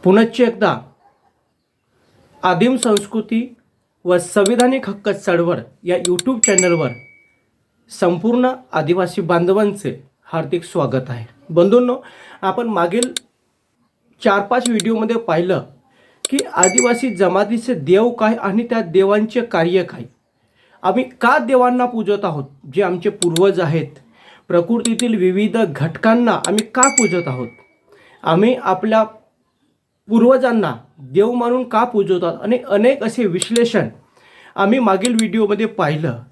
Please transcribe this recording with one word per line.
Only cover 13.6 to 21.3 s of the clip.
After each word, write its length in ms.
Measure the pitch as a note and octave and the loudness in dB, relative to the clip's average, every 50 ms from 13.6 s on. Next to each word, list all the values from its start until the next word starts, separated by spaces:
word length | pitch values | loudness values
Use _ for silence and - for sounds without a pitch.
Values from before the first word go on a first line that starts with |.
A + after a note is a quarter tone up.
| _ _ _ _ _ _ _ _ _ _ _ _ | _ _ _ _ _ _ _ _ _ _ _ _
चार 180 | - A3 G3 G3+ | 0 0 2 2
पाच 260 | G3+ - B3 B3+ A#3+ B3 | 0 -2 -2 -2 0 0
व्हिडिओमध्ये 480 | A3+ G#3+ - A3+ A3+ G#3+ A3 A3+ A#3 A3+ | -2 0 0 -2 -2 -2 -2 -2 -2 -4
पाहिलं 460 | - - D#3+ E3 F3 F#3 F3+ C#3+ - - - _ _ _ _ _ _ _ _ _ - | -2 -2 -2 -2 0 0 -2 -4 -4 -10 -20 _ _ _ _ _ _ _ _ _ -8
की 140 | - C4 C#4 - - - | -2 -2 -2 -2 -2 0
आदिवासी 600 | E3+ F3+ F#3 F#3+ B3 A#3+ A#3+ A#3+ A#3 C4+ B3+ G3 | 0 0 2 2 2 2 2 0 0 -2 -6 -2
जमातीचे 580 | E3+ G3 F3+ F3 G3 G#3 G3+ A#3+ A3+ - C4 B3 | 0 0 2 2 0 0 0 -2 -4 -2 -4 -6
देव 360 | E3 C#3 D3 F3+ G3+ A3+ B3 | -4 0 2 2 4 4 0
काय 260 | A#3+ A#3 A3 G#3+ A#3 | 0 0 0 0 0
आणि 300 | A#3 - G3 F#3+ A3+ A#3+ A#3 | -2 -4 -2 -2 -2 -2 -2
त्या 100 | A#3+ A3+ | -4 -4
देवांचे 600 | G#3+ E3 D#3+ F#3+ G3 G3 G3+ G#3+ A3 A3 - B3 A#3 | -4 0 2 2 2 4 2 0 0 -2 -2 -4 -4
कार्य 360 | - - F3+ E3 F3 F3+ F#3 E3+ | -2 -2 0 0 2 0 0 -2
काय, 200 | - - - A#2 - _ _ _ _ _ _ _ _ _ _ _ _ _ _ | -2 -10 -16 -16 -18 _ _ _ _ _ _ _ _ _ _ _ _ _ _
आम्ही 220 | - F3+ - B3 C4 - - _ | -2 0 0 0 -2 -4 -6 _
का 160 | - A#3 | 2 2